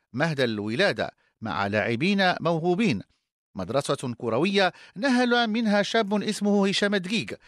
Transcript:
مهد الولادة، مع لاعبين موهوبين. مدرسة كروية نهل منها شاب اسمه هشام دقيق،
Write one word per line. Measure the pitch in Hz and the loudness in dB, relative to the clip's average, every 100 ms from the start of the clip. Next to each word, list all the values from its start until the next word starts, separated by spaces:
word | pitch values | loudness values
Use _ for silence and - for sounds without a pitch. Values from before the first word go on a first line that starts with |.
| _ | _
مهد | 117 165 139 | -2 -2 0
الولادة، | 123 107 104 120 196 113 90 - _ - | 0 0 -4 0 0 0 -4 -6 _ -12
مع | 110 85 101 | -6 -4 0
لاعبين | 104 101 117 170 202 185 - | 0 0 0 0 2 2 0
موهوبين. | 160 165 170 175 226 185 - _ _ _ _ - | 0 0 0 2 2 0 -4 _ _ _ _ -10
مدرسة | 92 123 - 143 135 120 | -4 -2 0 -2 -4 -6
كروية | 120 110 185 196 185 - - 180 | -2 0 2 2 0 -2 -18 -4
نهل | 269 247 247 240 233 | 0 2 2 2 0
منها | 214 226 202 | 0 2 2
شاب | 196 233 208 208 | 2 0 0 0
اسمه | 208 202 208 202 196 | -2 -2 2 2 2
هشام | 190 208 208 | 2 0 0
دقيق، | 180 214 107 - | -2 -4 -4 -10